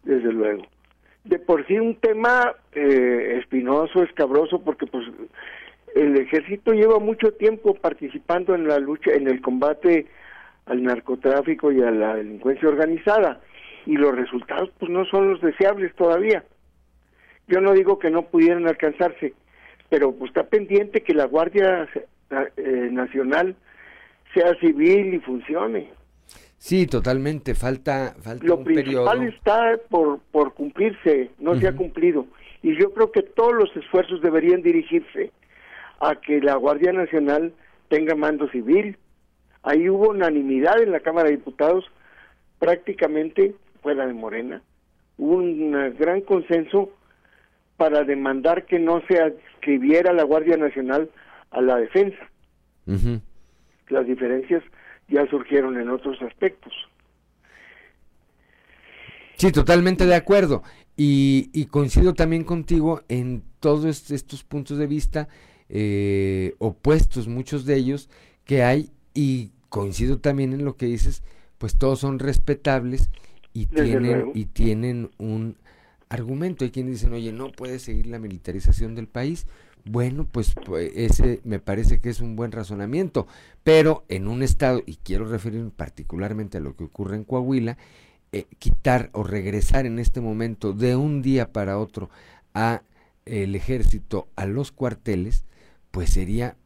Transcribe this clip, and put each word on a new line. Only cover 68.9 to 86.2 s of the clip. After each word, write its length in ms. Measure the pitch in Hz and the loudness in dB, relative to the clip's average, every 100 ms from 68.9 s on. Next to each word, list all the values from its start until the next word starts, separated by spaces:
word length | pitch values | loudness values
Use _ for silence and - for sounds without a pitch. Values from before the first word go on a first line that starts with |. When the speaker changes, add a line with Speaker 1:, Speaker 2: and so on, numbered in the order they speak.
| _ _ | _ _
Speaker 2:
y 380 | - 139 127 107 _ _ | -4 -2 -2 -8 _ _
coincido 480 | 107 101 92 123 - | -8 -6 -2 -2 0
también 340 | 147 139 135 | 0 -2 -2
en 120 | 135 | -4
lo 120 | 143 - | -6 -4
que 100 | 123 | -4
dices, 360 | 117 - - - - - _ | 2 2 0 -10 -18 -20 _
pues 200 | 113 - | -2 0
todos 220 | 135 131 | 2 0
son 180 | 139 135 | -4 -4
respetables 920 | 135 135 - 143 - 131 123 131 - - - - - | 0 2 2 0 0 -2 -2 0 0 -2 -12 -20 -14
y 140 | 113 110 | -8 -4
Speaker 1:
Desde 180 | 156 | -2
Speaker 2:
tienen, 280 | 131 131 120 | 0 0 0
Speaker 1:
luego. 200 | 127 131 | -2 -2
Speaker 2:
y 100 | 110 104 | -6 -8
tienen 640 | - 117 107 123 120 113 _ | 0 2 2 -4 -6 -10 _
un 380 | 110 110 113 104 _ _ _ _ _ | -6 -6 -6 -10 _ _ _ _ _
argumento. 560 | 120 117 135 180 165 | -10 -8 -6 -6 -4
Hay 60 | 127 | -6
quienes 300 | 131 127 120 | -6 -8 -2
dicen, 120 | - | 0
"Oye, 180 | 117 113 | 0 -8
no 180 | 113 135 | -10 -14
puede 280 | - 127 127 | -14 -12 -12
seguir 280 | 123 107 117 | -6 -4 -4
la 100 | 117 | -6
militarización 760 | 110 90 - 92 92 - 113 | -10 -12 -10 0 2 4 0
del 120 | 113 110 | -6 -10
país". 380 | 123 135 170 - - _ _ - | -8 -6 -6 -12 -14 _ _ -8
Bueno, 400 | 117 123 - - | -4 -4 -4 -6
pues, 240 | 120 107 - - | -4 -4 -4 -6
pues, 260 | 82 85 | -6 -6
ese 460 | 92 113 - 123 120 | -4 2 4 4 2
me 140 | - 98 | -6 -8
parece 400 | - 98 117 - | -4 0 4 4
que 100 | 120 | 2
es 100 | 117 | -4
un 160 | 117 110 | -6 -4
buen 160 | 117 | -8
razonamiento, 760 | 110 98 101 101 147 185 - 101 - - - | -8 -10 -8 -6 -4 -4 -4 -6 -14 -20 -6
pero 400 | - 160 156 156 - | 4 6 6 2 -4
en 200 | 95 98 | -6 -4
un 140 | 120 | -4
estado, 400 | 131 - 135 123 | 2 2 2 0
y 120 | - 78 | -4 -14
quiero 280 | - 92 | -6 -4
referirme 460 | 110 113 110 110 113 | -4 -6 -8 -8 -10
particularmente 840 | - 76 - 76 82 | -12 -14 -12 -10 -8